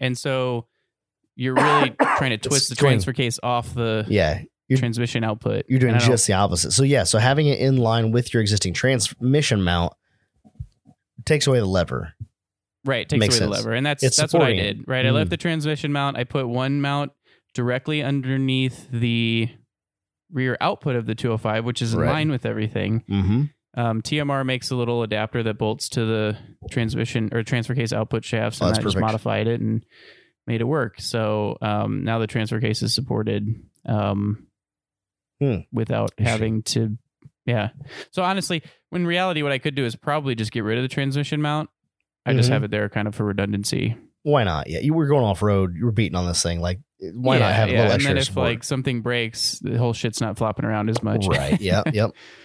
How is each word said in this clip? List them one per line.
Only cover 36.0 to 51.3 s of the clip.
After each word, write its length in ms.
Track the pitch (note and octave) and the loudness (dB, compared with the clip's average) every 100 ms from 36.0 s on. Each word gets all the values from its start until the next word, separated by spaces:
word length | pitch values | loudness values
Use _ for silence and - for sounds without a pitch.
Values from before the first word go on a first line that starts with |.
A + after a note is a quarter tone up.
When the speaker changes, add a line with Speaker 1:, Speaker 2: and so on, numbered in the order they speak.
| A2 - | -2 0
Speaker 2:
Interesting. 100 | A2+ | 0
Speaker 1:
having 360 | A2 A2 A2 | 0 0 -2
to, 340 | - A#2+ A2+ G#2+ _ _ - _ | -2 -2 0 -4 _ _ -20 _
yeah. 260 | - A#2 G2+ - - - - | -2 -2 -2 -6 -18 -18 -10
So 100 | - | -2
honestly, 400 | F3+ F#3+ F3+ E3+ - _ - | -2 0 -2 -4 -6 _ -8
in 140 | F3+ E3+ | -2 0
reality, 360 | F3 F#3 E3 | 0 0 0
what 100 | C#3+ | 0
I 60 | C3 | 0
could 160 | C#3+ | -2
do 100 | C3+ | -2
is 100 | B2 | -2
probably 400 | A#2 - D3+ C3+ | -2 -2 -2 -2
just 160 | A2+ A2 | -2 -2
get 120 | A#2 | -2
rid 140 | G#2 A2+ | -2 -2
of 40 | |
the 60 | B2+ | -2
transmission 540 | - C#3 C#3 C#3+ D3+ | -2 -2 -2 -2 -2
mount. 260 | D3 D3+ - _ _ _ _ _ | -2 -2 -6 _ _ _ _ _
I 80 | - | 0
just 140 | C3 A#2+ | 2 4
Speaker 2:
Mm-hmm. 60 | |
Speaker 1:
have 100 | A2 | 2
it 60 | G#2 | 0
there 180 | G#2+ G#2 | -2 -2
kind 180 | A2 G#2 | -2 -4
of 80 | |
for 100 | G#2+ | -2
redundancy. 720 | G#2 G2 G2+ G2+ G2+ - A2 A#2 - _ | -2 0 0 -2 -2 -2 -2 -4 -10 _
Speaker 2:
Why 220 | D3+ D3 | 2 2
not? 260 | G2+ D2+ - | 4 0 -4
Yeah, 80 | D#2 | -2
you 140 | D3 | 0
were 120 | D#3+ C#3+ | 2 2
going 180 | D3 | 2
off 180 | A2+ F2 | 2 2
road. 340 | G#2+ G2 F#2 E2+ | 2 2 2 0
You 80 | |
were 80 | A#2 | 0
beating 240 | G#2+ G2 F2+ | 2 0 0
on 100 | F2+ | -2
this 160 | - | 0
thing. 180 | E2+ E2+ | -2 -2
Like, 200 | E2+ F#2 - - F#2 | -4 -6 -10 -16 -14
why 260 | G#2 B2+ C3 | -4 2 4
not 100 | G#2 | 4
Speaker 1:
Yeah, 40 | |
Speaker 2:
have 160 | G#2 A2 | 4 2
a 40 | |
Speaker 1:
yeah. 40 | A2+ | 4
Speaker 2:
little 140 | G#2+ | 4
Speaker 1:
And 20 | - | 4
Speaker 2:
extra 120 | C#3 | 2
Speaker 1:
then 40 | C3+ | 0
if, 60 | |
Speaker 2:
support? 220 | C3 G2+ B2 | 0 0 -2
Speaker 1:
like, 160 | A#2 | -2
something 380 | - C3+ B2+ A#2+ | -4 -2 -2 -2
breaks, 560 | A2+ A#2+ A2+ - - - | -2 -2 -4 -4 -4 -4
the 180 | - A#2+ | -4 0
whole 160 | A#2+ | 0
shit's 280 | A2+ A#2 - | 0 -2 -2
not 160 | A2+ G2+ | -4 -2
flopping 260 | A2 G#2 | -2 -2
around 240 | A2 G#2+ G#2+ | -2 -2 0
as 140 | A2 | -2
much. 240 | G#2+ A2 | 0 0
Speaker 2:
Right. 320 | F#2+ | 2